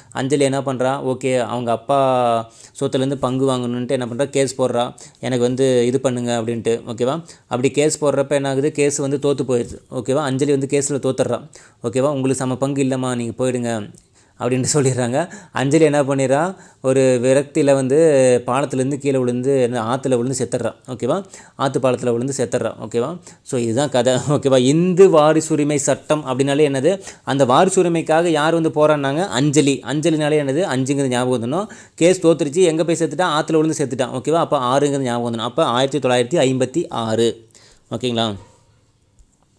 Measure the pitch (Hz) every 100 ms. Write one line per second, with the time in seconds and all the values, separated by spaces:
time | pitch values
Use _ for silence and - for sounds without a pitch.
0 | - 123 131 143 139 135 135 127 127 139
1 | 135 127 135 127 110 120 120 113 - 139
2 | 135 127 120 117 113 - - - 135 131
3 | 131 139 127 131 135 127 123 123 123 135
4 | 123 120 143 143 135 135 127 120 123 -
5 | - _ 117 127 120 127 135 127 120 131
6 | 135 123 120 120 113 117 113 117 120 113
7 | 123 156 165 - - 123 131 139 151 151
8 | 147 135 135 143 139 135 143 147 143 139
9 | 139 143 143 139 127 120 95 87 - 135
10 | 117 135 147 131 143 139 135 143 139 143
11 | 131 127 123 117 - - - _ 120 127
12 | 139 143 131 131 131 123 135 143 135 131
13 | 127 123 117 107 127 123 120 113 104 -
14 | _ _ _ - 117 131 123 151 131 120
15 | 120 131 175 - - 120 131 156 156 143
16 | 135 139 135 139 175 190 - _ 131 131
17 | 131 127 123 135 143 165 143 139 131 143
18 | 165 139 131 123 120 123 139 131 131 143
19 | 139 135 123 123 127 139 120 123 110 131
20 | 131 123 120 127 120 127 107 - - 123
21 | 120 175 196 - - - 135 131 127 123
22 | 127 117 131 135 - 123 113 - 110 117
23 | 123 180 - - - 131 117 113 147 127
24 | 120 127 - 147 135 131 127 156 180 170
25 | 190 165 151 156 151 151 147 147 143 127
26 | - 151 135 127 139 139 151 135 143 190
27 | - - - 135 127 135 185 190 180 165
28 | 160 160 175 156 151 165 160 143 151 151
29 | 139 143 196 113 147 139 143 131 110 143
30 | 160 156 151 151 139 139 185 127 131 143
31 | 139 123 127 127 117 160 214 - - -
32 | 165 180 160 165 156 151 180 156 165 165
33 | 160 147 180 151 156 160 160 147 135 123
34 | 120 127 120 165 147 147 123 135 143 139
35 | 131 120 120 117 117 120 156 120 135 147
36 | 123 123 123 165 131 131 127 165 - 120
37 | 113 113 117 - - _ - _ _ 113
38 | 127 117 113 101 - _ _ _ _ _
39 | _ _ _ _ _